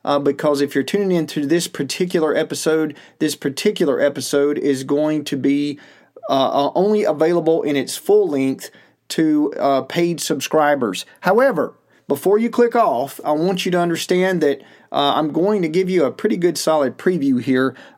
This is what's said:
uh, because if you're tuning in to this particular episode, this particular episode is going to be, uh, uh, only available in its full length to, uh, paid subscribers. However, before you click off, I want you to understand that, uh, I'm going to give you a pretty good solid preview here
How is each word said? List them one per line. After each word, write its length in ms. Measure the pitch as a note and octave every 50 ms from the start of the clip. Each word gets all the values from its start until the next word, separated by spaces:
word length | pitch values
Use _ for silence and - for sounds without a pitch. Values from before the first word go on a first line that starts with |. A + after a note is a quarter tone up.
| -
uh, 120 | - C#3+ C#3+
because 440 | C#3+ C#3+ C#3 - - D3+ D3 C#3
if 120 | C#3+ C#3 -
you're 120 | C#3+ C3
tuning 260 | - - G3+ G3+ F#3+
in 160 | F3+ E3+ D#3 -
to 180 | - D#3 C#3+
this 220 | C#3 D#3+ F3 F3 -
particular 680 | - - - C3 - - F#3 F3+ - F3 D#3 D3+ -
episode, 600 | D3 D#3+ D#3 C#3+ B2+ - E3 D#3 D#3+ D#3 D3+ C#3+ - - - _ -
this 160 | D#3 D3+ D3
particular 640 | - - C#3+ C3+ - - G#3 G#3+ - F3+ C#3+ B2+ -
episode 580 | C#3 C#3+ - C#3+ B2+ - - C#3+ C#3+ D3 D3 -
is 280 | - C#3+ C#3 C3 C3+
going 400 | C3 C#3+ C#3+ D3+ D#3 D#3 D#3 D3
to 100 | - D3
be, 420 | C3+ B2 C#3 C#3+ C#3+ C#3+ D3 C#3+ D3 - - - - _ _ _ - - -
uh, 380 | C#3 C3+ C3 A#2 - C3+ C#3+ C#3+
uh, 40 | -
only 300 | E3 F#3 G#3 G#3+ G#3+ -
available 600 | - D#3 C#3+ D#3 E3 F3 E3+ D#3+ D#3+ E3 - -
in 120 | D3+ C#3+
its 220 | C#3 B2+ - - -
full 320 | - - G3+ G#3+ G3+ E3+
length 420 | C#3+ C3+ C3+ C3+ C3 - - - - - - _ _ _ _ -
to, 440 | - - E3 D#3 D3+ D3+ D3 - - -
uh, 220 | - C#3 C#3 C3
paid 400 | B2+ - - F3 F3 F3 E3+ C#3+
subscribers. 840 | - - D#3+ C#3 - - - D#3 D3+ D3 D3 C#3 B2+ G#2 F#2 - - - - _
However, 540 | - F3+ G3 A3+ C4 C#4 G#3 D3+ B2+ - - _ _ _ _ _ _ -
before 300 | C#3+ C3 - F#3 G3+ G#3+
you 120 | A3+ A#3
click 260 | A3+ - A#3+ A#3 A#3
off, 460 | A#3+ A3 F3+ C3+ A#2 C3+ - - - -
I 80 | D3+
want 340 | D3+ D3+ E3 F#3 G3 F#3 -
you 60 | F#3
to 80 | F3 F3+
understand 640 | F3 F3 E3+ D#3+ - - F#3 F3+ F#3 F#3+ F#3 F3
that, 200 | D#3 C#3+ C3+ - - - - - - _
uh, 220 | - C3+ C#3+ C#3+ -
I'm 160 | C#3+ D#3 D3+
going 300 | - D#3+ F3 G3+ G#3+ G#3
to 80 | F3 D#3
give 200 | D#3 F#3 F#3+ F3+
you 140 | F#3 F3+ C#3+
a 80 | B2+
pretty 240 | - - - G#3+ A3
good 220 | F#3 E3+ F3+ D#3+ -
solid 400 | - E3 D#3 D#3 C#3+ B2+ A2 -
preview 440 | - F#3 F#3 E3 C#3 C#3 C3 A#2+
here 320 | A2+ B2+ C3 B2+ C3 C3 B2+ - - - -